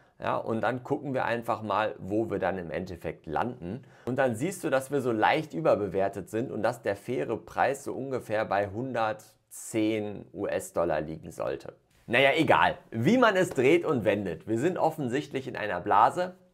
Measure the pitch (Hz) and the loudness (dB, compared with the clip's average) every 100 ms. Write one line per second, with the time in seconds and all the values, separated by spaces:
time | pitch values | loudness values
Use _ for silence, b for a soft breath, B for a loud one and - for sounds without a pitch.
0 | b b 101 127 - 113 104 127 127 147 | b b -4 -2 -2 -2 0 -2 -4 -4
1 | 147 127 87 117 117 110 107 98 107 - | -2 -2 -2 -2 -2 -4 0 0 0 -4
2 | 95 104 110 98 92 95 82 76 92 85 | -4 -2 -2 0 -2 -2 -4 -6 -6 -8
3 | 85 78 80 73 107 123 87 113 B B | -8 -8 -6 -2 -2 -6 -10 -10 B B
4 | - 127 131 110 147 143 160 131 131 139 | -6 0 0 0 -4 -4 -2 -2 0 -2
5 | 123 113 - 139 160 160 160 107 101 92 | 0 2 2 2 -2 -2 2 2 2 0
6 | 98 101 90 107 135 110 104 - 110 98 | -2 -2 -6 -4 -4 -2 -2 -2 -4 -4
7 | - 135 127 110 - - 104 - - - | -4 -6 -4 -6 -6 0 0 0 -6 -8
8 | 135 123 - 107 101 98 101 98 131 117 | -6 -6 -2 -2 0 0 -2 -4 -4 -2
9 | 110 110 - _ _ - - 110 110 110 | -2 -4 -12 _ _ -18 -6 0 2 0
10 | 104 95 - 87 92 95 92 - 85 78 | -2 -8 -12 -6 -4 -2 -4 -2 0 0
11 | 80 80 85 - 55 69 - - _ b | -2 -8 -12 -6 -6 -6 -10 -18 _ b
12 | - 117 135 156 139 82 90 - - 113 | -2 2 4 4 4 6 6 2 -6 0
13 | 127 247 233 190 175 - 123 170 170 135 | 4 6 6 4 2 4 6 6 4 2
14 | 101 101 95 80 - 113 185 180 160 156 | 2 2 -2 -6 -4 0 0 2 0 0
15 | 131 131 147 131 131 92 104 87 104 98 | -2 -4 -4 -6 -6 -6 -4 -4 4 6
16 | 117 160 180 - _ | 6 4 -4 -6 _